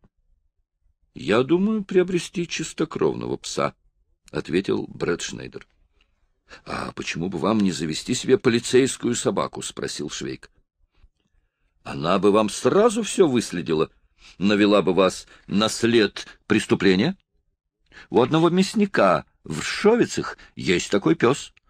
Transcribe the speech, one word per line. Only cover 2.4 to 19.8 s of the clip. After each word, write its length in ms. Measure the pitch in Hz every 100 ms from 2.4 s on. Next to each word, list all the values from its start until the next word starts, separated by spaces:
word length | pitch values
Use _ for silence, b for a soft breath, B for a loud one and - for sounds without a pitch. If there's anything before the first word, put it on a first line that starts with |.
| 170
чистокровного 920 | - 156 - 156 - 76 60 60 67
пса», 360 | - - 69 - _ _ _ _ _
ответил 540 | 76 - 85 - 104 -
Брэд 360 | - - 85
Шнейдер. 440 | - 57 64 - - _ _ _ _ _ _ _ _ B -
«А 260 | 62 64
почему 380 | - - 82 92
бы 80 | 87
вам 220 | 90 110
не 120 | 95
завести 400 | 73 80 76 -
себе 240 | 123 - 131
полицейскую 800 | 123 117 - 127 131 - 143
собаку?» 480 | 117 127 92 69 -
спросил 480 | - - 71 - 76
Швейк. 400 | - 71 65 - _ _ _ _ _ _ _ _ _ _ _ _ _
«Она 340 | - 69 78 95
бы 140 | 101
вам 180 | 104 107
сразу 520 | - 123 175 233 214
все 240 | 202 - 165
выследила, 640 | 123 - 87 82 78 78 _ _ _ b b
навела 460 | 98 104 104 101
бы 100 | 85
вас 340 | 85 80 - - b b
на 240 | 95 110
след 560 | - 113 117 101 - - B -
преступления. 720 | 107 - 117 95 92 143 190 _ _ _ _ _ _ _ B B
У 100 | 101
одного 300 | 123 160 170
мясника 720 | 180 190 220 202 - 98 76 - _
в 180 | - 76
Ршовицах 760 | - -